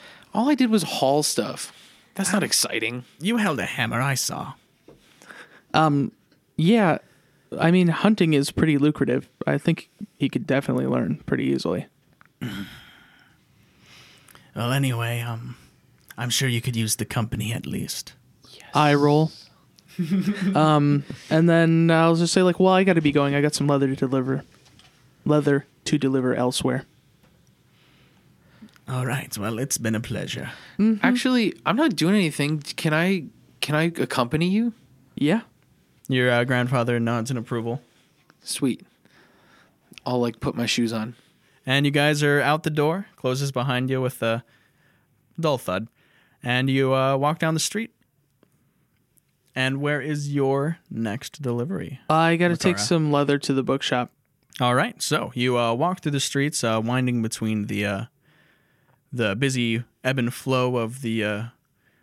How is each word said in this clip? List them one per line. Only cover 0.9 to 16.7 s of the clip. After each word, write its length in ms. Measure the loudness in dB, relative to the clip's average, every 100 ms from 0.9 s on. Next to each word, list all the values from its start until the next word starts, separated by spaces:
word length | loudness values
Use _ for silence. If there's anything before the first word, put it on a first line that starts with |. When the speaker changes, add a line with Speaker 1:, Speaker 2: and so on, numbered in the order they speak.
| 0 2 2
Speaker 1:
stuff. 480 | 0 -2 -4 -8 -12 -16 -20 _ _ -6
That's 180 | -2
not 80 | 0
Speaker 2:
Um, 60 | 0
Speaker 1:
exciting. 580 | 0 -2 -2 -4 -6 -12 _
Speaker 2:
You 180 | -2 0
held 220 | 0 -2
a 60 | -4
hammer, 360 | -4 -2 0
I 140 | -2 -2
saw. 380 | -4 -6 -10 -14 _ _ -20 -20 _ _ -20 -20 -20 -20 _ 2
Speaker 3:
Um, 360 | 2 2 0 -6 _ _ _ 0
yeah, 400 | 4 4 4 0 -6 _ _ _ _ -2
I 100 | 2
mean, 160 | 4 4
hunting 460 | 2 2 2 4
is 180 | 2 0
pretty 260 | 2 2 4
lucrative. 500 | 2 2 0 -2 -4 _ -2
I 100 | 0
think 300 | 0 -2 -4 _ -18 _
he 100 | -2
could 160 | -2 0
definitely 400 | 0 0 -2 0
learn 300 | 0 -2 -4 -2
pretty 180 | -2 0
easily. 400 | -2 -2 -4 -6 _ _ _ _ _
Speaker 2:
<clears throat> 60 | -12 -10 -12 -16 -20 -20 -20 _ _ _ _ _ _ _ _ -20 -20 -20 _ -20 -18 -6
Well, 160 | -2
anyway, 500 | 0 0 -2 -4 -4
um, 360 | -6 -8 -12 -16 -20 _ _ _ _ -10
I'm 120 | -4
sure 180 | -2 0
you 140 | 0
could 140 | -2